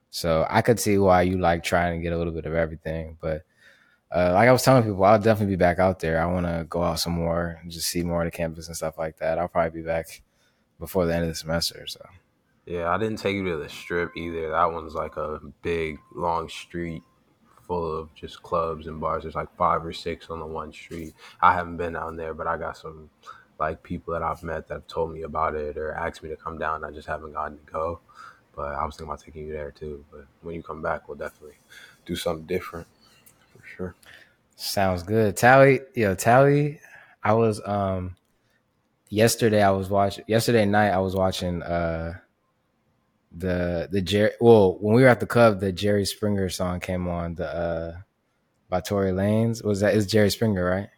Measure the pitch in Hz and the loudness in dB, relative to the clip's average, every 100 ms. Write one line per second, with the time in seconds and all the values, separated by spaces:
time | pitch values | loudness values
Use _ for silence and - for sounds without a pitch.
0 | _ - 85 80 - 107 123 110 107 98 | _ -4 0 2 2 2 4 2 2 4
1 | 98 90 90 92 87 85 - 87 87 85 | 6 6 4 2 2 0 0 0 0 -2
2 | 85 85 85 82 76 82 80 80 80 80 | -4 -4 -4 -4 -4 -2 -2 -4 -8 -8
3 | 80 80 80 78 - _ _ _ _ _ | -8 -8 -6 -6 -10 _ _ _ _ _
4 | - 85 90 92 123 127 - 135 110 95 | -4 0 4 6 6 6 6 6 4 4
5 | 95 110 110 107 101 92 87 85 95 - | 6 6 4 2 2 2 4 4 2 2
6 | 82 80 85 90 85 85 80 85 85 82 | -2 0 0 0 -2 -4 -4 -2 -2 -2
7 | 87 85 85 85 85 82 85 82 - 87 | -2 -2 -2 -2 -4 -8 -14 -8 -4 -2
8 | 87 85 85 - 82 80 82 82 80 82 | -2 -2 -2 -4 -6 -6 -12 -8 -8 -6
9 | 80 - 80 82 87 87 82 82 80 82 | -8 -4 -4 -2 -2 0 0 -2 -4 -4
10 | - - _ _ _ _ _ - 80 95 | -6 -14 _ _ _ _ _ -16 -6 0
11 | 85 85 82 78 78 85 - - - - | 0 0 -2 -6 -4 -4 -4 -8 -16 -16
12 | - - _ _ _ _ - 87 85 92 | -20 -20 _ _ _ _ -10 -4 -2 0
13 | 110 107 98 98 92 78 71 - - 87 | -2 -2 -2 -2 -2 -4 -8 -12 -6 -4
14 | 85 80 85 82 80 80 87 82 80 80 | -4 -6 -8 -6 -2 0 0 -2 -8 -8
15 | 78 78 76 76 71 - 85 82 78 73 | -6 -6 -8 -8 -12 -10 -4 -4 -4 -8
16 | - 73 85 85 80 - - 87 85 80 | -14 -6 -2 -2 -6 -12 -12 -8 -8 -10
17 | - _ _ _ _ _ - 87 82 78 | -14 _ _ _ _ _ -8 -6 -4 -6
18 | 80 - 80 - - 87 82 78 80 78 | -10 -14 -16 -16 -6 -4 -2 -6 -10 -6
19 | 80 80 80 76 76 - 87 82 82 - | -4 -4 -6 -8 -8 -2 0 0 -4 -10
20 | 87 80 - 82 78 80 76 - - 85 | -8 -10 -10 -12 -10 -10 -12 -16 -14 -14
21 | 78 - - - 90 90 87 85 85 80 | -14 -16 -20 2 2 4 -2 -6 -6 -6
22 | 80 82 80 78 82 80 80 - 80 78 | -8 -8 -8 -6 -4 -4 -6 -10 -14 -18
23 | 76 _ - - _ - 78 82 - 87 | -20 _ -20 -20 _ -6 -6 -6 -8 -10
24 | - 82 80 78 82 78 - 76 - 82 | -6 -4 -4 -6 -8 -8 -8 -12 -8 -6
25 | 82 80 78 78 80 76 76 76 78 76 | -6 -6 -8 -4 -2 -4 -6 -6 -8 -6
26 | 82 - 80 78 82 80 78 78 73 76 | -6 -8 -12 -12 -10 -6 -6 -6 -8 -12
27 | 76 76 78 76 76 76 - 80 82 85 | -10 -10 -10 -10 -10 -12 -10 -6 -6 -6
28 | _ - - - _ 78 71 71 78 - | _ -20 -20 -20 _ -12 -8 -6 -6 -8
29 | 78 73 - 80 78 76 73 - 76 73 | -12 -12 -14 -16 -10 -10 -10 -12 -14 -14
30 | 73 76 71 _ 85 85 78 80 82 78 | -16 -20 -20 _ -12 -12 -12 -8 -6 -6
31 | - 71 76 - 73 - _ - - _ | -8 -12 -12 -14 -20 -20 _ -20 -20 _
32 | - 85 87 80 78 90 - 85 - _ | -10 -6 -4 -6 -4 -6 -6 -14 -16 _
33 | _ _ - _ _ _ - - 90 - | _ _ -20 _ _ _ -18 -12 -12 -12
34 | - - _ _ _ - - 101 95 90 | -20 -20 _ _ _ -12 -6 0 0 0
35 | 85 110 104 95 120 135 139 131 - 120 | 0 2 2 4 8 10 8 6 0 0
36 | 101 92 113 127 143 143 147 156 - - | 0 2 4 6 6 4 0 -4 -18 -20
37 | - _ 107 113 113 104 98 101 98 92 | -20 _ 0 2 2 0 -4 -2 -2 -2
38 | 90 - _ _ _ _ _ _ _ _ | -6 -12 _ _ _ _ _ _ _ _
39 | - 104 113 - 117 107 98 95 95 98 | -4 2 2 4 2 4 4 4 2 2
40 | 101 - - 110 - 113 101 104 104 92 | 2 -2 0 0 4 4 4 4 4 2
41 | 95 95 95 - 90 87 82 85 85 82 | 0 2 0 0 -4 -4 -2 -2 -2 -4
42 | 82 87 _ _ _ _ _ _ _ _ | -6 -10 _ _ _ _ _ _ _ _
43 | _ _ _ 82 92 90 87 85 76 98 | _ _ _ -8 -4 -2 -2 -2 -2 -2
44 | 87 104 107 - 117 110 95 - 107 117 | 0 2 2 4 8 10 8 4 4 6
45 | 131 117 104 120 117 95 98 90 101 101 | 8 6 2 6 6 6 -2 -2 0 2
46 | 95 - 104 101 92 - 90 90 - 92 | 0 -2 0 0 -2 -2 -4 -4 -4 -4
47 | 87 87 85 85 80 82 85 82 82 90 | -2 -4 -4 -6 -6 -4 -2 -4 -6 -10
48 | - _ _ _ _ _ - 90 - 101 | -18 _ _ _ _ _ -4 -4 0 0
49 | 95 92 101 110 117 113 104 98 104 107 | 2 2 2 2 2 0 -2 0 2 2
50 | 98 110 101 - 113 95 90 95 104 | 4 4 4 4 0 2 0 -2 -4